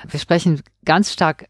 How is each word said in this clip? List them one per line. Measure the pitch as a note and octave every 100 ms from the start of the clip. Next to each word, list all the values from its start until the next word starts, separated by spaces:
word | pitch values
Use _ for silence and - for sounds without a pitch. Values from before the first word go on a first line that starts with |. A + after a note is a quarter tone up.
| -
Wir | C#3+
sprechen | - F3 F3 D3 - _ -
ganz | E3+ G#3
stark | - E3 - -